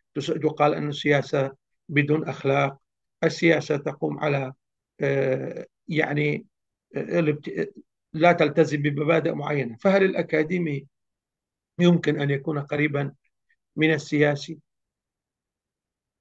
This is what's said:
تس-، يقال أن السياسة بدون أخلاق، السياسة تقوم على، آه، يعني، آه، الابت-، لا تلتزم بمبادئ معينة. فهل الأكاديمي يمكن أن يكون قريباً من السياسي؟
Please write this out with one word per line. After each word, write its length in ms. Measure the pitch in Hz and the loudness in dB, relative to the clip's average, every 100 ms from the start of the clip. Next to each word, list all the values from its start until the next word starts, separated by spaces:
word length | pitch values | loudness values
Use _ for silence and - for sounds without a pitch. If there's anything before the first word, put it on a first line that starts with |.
| _ | _
تس-، 160 | 151 147 | -8 -4
يقال 440 | 156 147 151 147 | -2 -2 2 2
أن 140 | 156 147 | 2 -4
السياسة 640 | 135 147 143 131 147 135 - _ _ - | -4 0 0 2 -2 -2 -6 _ _ -2
بدون 400 | 143 143 151 151 | 0 2 0 -2
أخلاق، 500 | 131 135 139 139 139 _ _ _ _ | -4 0 2 0 -4 _ _ _ _
السياسة 520 | 165 165 170 151 143 147 | -2 2 2 2 2 -4
تقوم 420 | 147 143 156 147 | -4 -6 -6 -2
على، 340 | 151 139 131 139 _ _ _ _ | -2 -2 -4 -10 _ _ _ _
آه، 640 | 139 139 131 131 135 - - _ - | -2 0 0 -2 -4 -10 -14 _ -6
يعني، 580 | 156 135 147 147 147 - _ _ _ _ 139 | -2 0 0 0 -2 -8 _ _ _ _ -10
آه، 40 | |
الابت-، 720 | 156 170 156 147 - - 160 - - _ _ | -2 0 0 -2 -6 -6 -8 -8 -20 _ _
لا 200 | 160 170 | 2 4
تلتزم 500 | 170 151 151 151 151 | 4 2 4 2 2
بمبادئ 500 | 147 143 151 165 156 | -2 -2 0 0 0
معينة. 440 | 156 143 147 120 117 | -4 -4 -4 -4 -2
فهل 280 | 196 196 | 2 2
الأكاديمي 800 | 190 - 156 156 156 180 165 139 139 _ _ _ _ _ _ _ _ - | 2 0 -2 -2 0 -2 -4 -6 -10 _ _ _ _ _ _ _ _ 2
يمكن 420 | 175 170 156 147 | 6 6 2 0
أن 100 | 143 | 0
يكون 280 | 139 151 147 | -2 -2 -6
قريباً 540 | 143 147 151 143 139 - _ _ _ _ _ - | -4 -2 -2 -2 -4 -8 _ _ _ _ _ 0
من 180 | 156 | 0
السياسي؟ 640 | 156 147 147 147 143 - 160 _ _ _ _ _ _ _ _ _ _ _ _ _ _ _ _ | 0 -2 2 2 0 -6 -14 _ _ _ _ _ _ _ _ _ _ _ _ _ _ _ _